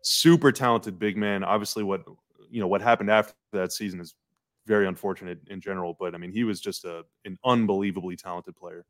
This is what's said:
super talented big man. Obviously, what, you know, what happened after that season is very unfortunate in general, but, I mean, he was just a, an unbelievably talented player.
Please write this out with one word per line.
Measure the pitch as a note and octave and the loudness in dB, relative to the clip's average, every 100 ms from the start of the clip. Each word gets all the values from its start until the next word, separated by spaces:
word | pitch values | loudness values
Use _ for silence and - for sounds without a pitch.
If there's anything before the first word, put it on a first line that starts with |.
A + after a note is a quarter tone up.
super | - - E3 E3+ C#3+ | 0 4 8 8 6
talented | - B2+ A2+ A2 F2+ | 4 2 2 -2 -4
big | G#2 G2 | -2 0
man. | G#2 G2+ | -2 -2
Obviously, | F#2 G#2+ G#2+ - | 0 -2 -2 -4
what, | G2+ F#2+ - - _ _ - | -2 -4 -6 -20 _ _ -12
you | A#2 | -6
know, | F#2+ | 0
what | G2 | 0
happened | A2+ A#2 G#2 | 4 2 4
after | G#2+ G#2 - _ | 2 2 -6 _
that | G2+ F#2 | -4 -4
season | - G#2 F2+ | -4 -8 -8
is | F2 _ _ _ _ _ - | -14 _ _ _ _ _ 0
very | G#2 G2 | 2 2
unfortunate | F2+ G2+ F2+ F#2 F2 - | -2 -6 -6 -10 -14 -14
in | G2 | -14
general, | G2+ F#2+ F2 E2+ | -10 -6 -6 -6
but, | F2+ E2+ | -8 -8
I | |
mean, | F2 | -8
he | G2+ | -2
was | A#2 F#2+ | -2 -2
just | G#2 F#2 F#2 | -6 -8 -10
a, | E2+ E2 _ | -14 -16 _
an | G2+ F2+ B2+ | -16 -4 2
unbelievably | B2 G#2+ G2 G2+ F#2+ F2+ F2+ | 4 4 2 0 -4 -8 -10
talented | F#2 F2 F2 E2+ | -10 -12 -12 -18
player. | F2+ E2+ F2 | -18 -18 -20